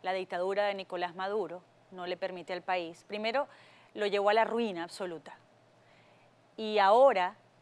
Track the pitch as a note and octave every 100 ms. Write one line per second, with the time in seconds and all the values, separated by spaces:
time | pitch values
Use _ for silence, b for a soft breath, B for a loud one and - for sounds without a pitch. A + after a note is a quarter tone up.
0 | F#3 F#3+ F#3 F3+ F#3 G3 G3+ G3 F#3 F3+
1 | F3 F3 F#3+ A3 E3+ F3+ _ _ _ F#3
2 | F3+ F3+ F#3+ F3+ E3+ F3+ F3 F#3 E3 E3
3 | - G#3 A3 B3 D4+ B B B B -
4 | G#3 G3+ G3+ A3 A3 A#3 A#3 E3+ E3+ -
5 | F#3 D#3+ - - _ _ _ _ b b
6 | b b b _ _ - A3 G#3 G3 A3+
7 | C4+ G3 F3+ G#3 _ _